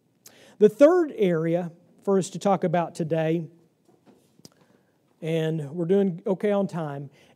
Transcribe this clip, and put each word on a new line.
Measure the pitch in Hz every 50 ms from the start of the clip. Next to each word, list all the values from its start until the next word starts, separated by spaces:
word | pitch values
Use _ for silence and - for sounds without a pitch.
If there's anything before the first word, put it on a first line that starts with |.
| _ _ _ _ - - - - - - - -
The | 202 208
third | 214 - 277 311 359 359 330 285 -
area | - 214 180 175 160 160 165 165 175 180 170 - - _ _ _ _
for | - 202 196 190
us | 170 -
to | - 170
talk | - 202 196 - -
about | 180 160 175 165 151 -
today, | - 170 147 165 160 160 160 165 170 160 147 - _ _ _ _ _ _ _ _ _ _ _ _ _ _ _ _ _ - - _ _ _ _ _ _ _ _ _ _ _ _ _ _
and | 170 160 165 160 160 160 160 160 147 135
we're | 147 180 170
doing | 165 190 202 196 196 165 170 -
okay | 220 190 175 - 208
on | 202 202 196
time, | - - 175 160 147 139 139 143 139 - _ _ _ _